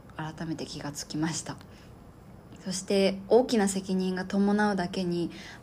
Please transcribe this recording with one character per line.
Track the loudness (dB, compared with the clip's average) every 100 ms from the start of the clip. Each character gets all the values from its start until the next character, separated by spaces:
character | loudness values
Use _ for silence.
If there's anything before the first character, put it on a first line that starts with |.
| -14 -10
改 | -8 -6
め | -6 -6
て | -6
気 | -8
が | -8
つ | -8 -8
き | -2
ま | -2
し | -2
た。 | -6 -10 -14 -20 -20 -20 -20 -20 -20 -20 -20 -14
そ | -8
し | -6
て | 0 4 4 2 6
大 | 6
き | 6 4
な | 2
責 | 0 -2
任 | 0 0 -2
が |
伴 | -2 2 4 4 2
う |
だ | 2 -2
け | -2
に、 | -2 0 -2 -6 -16 -10